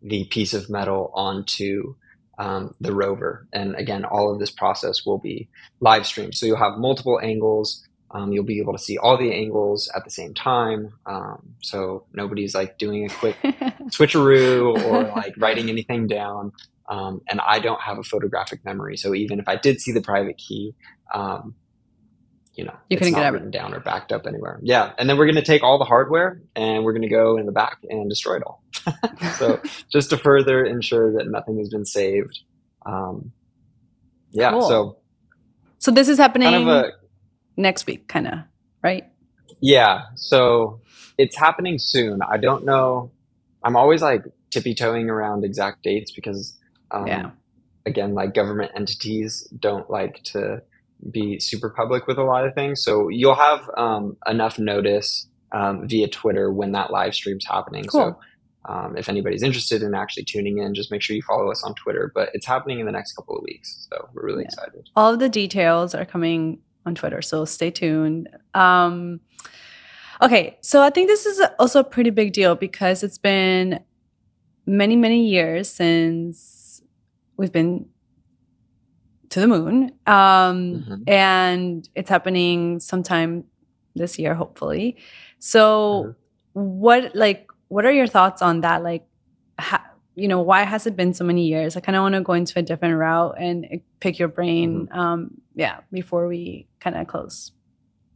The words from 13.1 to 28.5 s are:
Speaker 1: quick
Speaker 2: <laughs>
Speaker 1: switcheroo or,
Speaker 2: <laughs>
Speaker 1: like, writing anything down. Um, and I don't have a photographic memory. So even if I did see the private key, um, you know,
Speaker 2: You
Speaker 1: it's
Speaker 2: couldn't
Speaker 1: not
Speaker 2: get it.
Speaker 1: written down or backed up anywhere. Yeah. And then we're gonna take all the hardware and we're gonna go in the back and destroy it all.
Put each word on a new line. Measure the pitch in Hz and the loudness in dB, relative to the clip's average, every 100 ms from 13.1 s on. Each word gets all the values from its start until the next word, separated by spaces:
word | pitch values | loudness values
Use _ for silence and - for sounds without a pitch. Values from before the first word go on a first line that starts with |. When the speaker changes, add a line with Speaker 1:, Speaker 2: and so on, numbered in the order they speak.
Speaker 1:
quick | - 110 - | -2 -4 0
Speaker 2:
<laughs> | 277 - 262 - 269 | -2 -2 -6 -8 -6
Speaker 1:
switcheroo | - 151 160 139 135 127 123 120 110 110 | 4 4 6 6 8 6 4 2 2 2
or, | 110 | 0
Speaker 2:
<laughs> | 107 107 | 0 -4
Speaker 1:
like, | 98 - | -8 -2
writing | 110 113 113 | 0 0 -2
anything | 113 110 120 110 | -4 -4 -4 -2
down. | 104 101 104 101 - - _ - | -4 -6 -8 -12 -16 -20 _ -12
Um, | 101 95 92 - | -8 -8 -10 -8
and | 101 | -4
I | - 110 | 0 0
don't | 113 110 | 0 -4
have | 107 98 | -6 -10
a | |
photographic | - 104 98 92 90 - | -6 -4 -4 -4 -6 -10
memory. | 98 98 101 101 | -12 -10 -10 -8
So | 98 | -4
even | 98 104 101 | -4 -4 -4
if | - | -4
I | 95 | 0
did | 139 135 | 2 0
see | 127 | -2
the | 113 | -4
private | 98 101 98 - | 0 -2 -2 -8
key, | - 104 104 - - _ - | -12 -10 -10 -14 -20 _ -10
um, | 104 98 98 104 117 _ _ _ _ _ _ _ _ _ | -8 -6 -8 -12 -20 _ _ _ _ _ _ _ _ _
you | - | -14
know, | - - - | -14 -12 -4
Speaker 2:
You | 185 | 0
Speaker 1:
it's | |
Speaker 2:
couldn't | 180 | 2
Speaker 1:
not | 101 | 2
Speaker 2:
get | 143 | 0
it. | |
Speaker 1:
written | 104 104 | -2 -6
down | 95 101 | -10 -10
or | 90 | -8
backed | - 92 - | -6 -6 -6
up | 107 - | -8 -6
anywhere. | 104 - - | -10 -10 -6
Yeah. | 117 123 101 - | 2 2 2 0
And | 127 | 2
then | 143 | 4
we're | 151 | 6
gonna | 156 | 4
take | 147 151 | 4 6
all | 123 139 | 6 4
the | |
hardware | 123 123 135 165 185 180 _ - | 6 4 4 0 0 -4 _ -4
and | 110 110 | -2 0
we're | 110 | 0
gonna | 113 110 | 0 2
go | 113 113 113 | 4 4 2
in | 104 | 0
the | |
back | 101 110 - - | 0 -2 -4 -10
and | 107 104 | -8 -6
destroy | 104 - 92 | -4 -4 -4
it | |
all. | - | -6